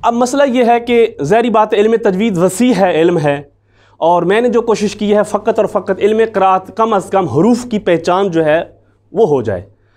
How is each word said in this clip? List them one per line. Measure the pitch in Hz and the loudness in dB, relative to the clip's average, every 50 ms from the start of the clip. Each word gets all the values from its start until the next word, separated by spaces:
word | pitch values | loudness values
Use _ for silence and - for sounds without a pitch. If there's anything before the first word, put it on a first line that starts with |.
| - | -2
अब | 220 233 | -2 0
मसला | 233 254 240 277 277 285 | 0 -2 0 2 0 0
ये | 285 233 254 240 | 2 2 2 2
है | 226 233 240 | 2 2 0
कि | 233 240 240 233 226 214 - - | 0 0 2 2 2 2 0 -6
ज़ाहिर | 143 143 202 233 233 247 | -2 0 2 2 2 2
बात | 208 220 214 220 226 | 2 2 2 2 2
है | 202 | 2
इल्म | 208 220 226 220 | 2 2 2 2
तजवीद | 233 214 185 185 220 233 196 165 | 0 0 0 0 -2 -2 0 0
वसी | 175 185 185 - 240 254 | 0 0 0 0 0 2
है, | 240 175 196 180 165 156 | 2 2 2 2 2 2
इल्म | 165 175 175 165 | 2 2 2 0
है, | 147 147 143 143 147 - _ _ _ _ _ _ _ _ _ _ | 0 -2 -2 -4 -6 -14 _ _ _ _ _ _ _ _ _ _
और | - 165 175 175 170 | 0 0 2 2 2
मैंने | 170 196 226 240 247 | 0 0 2 0 0
जो | 214 240 | 0 0
कोशिश | 233 240 214 - 202 202 - | 0 0 -2 -2 -2 -6 -4
की | - 214 202 | -4 -2 0
है | 208 208 196 | 0 0 0
फ़कत | - - 202 - 233 220 226 | -2 -4 -4 -2 -2 0 0
और | 202 180 | -2 -2
फ़कत | - 202 185 - 190 - | -2 -6 -4 -4 -4 -2
इल्म | - 202 220 220 226 220 | 0 0 2 0 0 0
क़िरात | 220 196 190 190 190 190 185 - | 0 0 2 2 2 0 -2 -8
कम | - - 226 226 220 | -4 -4 -2 0 0
अज़ | 196 - - | -4 -4 -2
कम | - 196 185 151 | -2 -2 -2 0
हरूफ | 113 143 175 233 247 233 - | 0 2 2 2 2 0 -2
की | - 214 208 | -6 -6 -4
पहचान | - 190 175 160 165 - 175 190 202 196 | 0 0 0 0 0 -2 0 0 -2 0
जो | 165 165 | 0 0
है | 160 151 151 165 - - - _ _ _ _ _ _ _ | 0 2 0 0 -2 -6 -14 _ _ _ _ _ _ _
वो | - 185 226 | 0 0 0
हो | 165 147 131 | 2 2 -2
जाए। | 113 107 98 90 92 - _ _ _ _ _ | -2 -4 -6 -6 -8 -14 _ _ _ _ _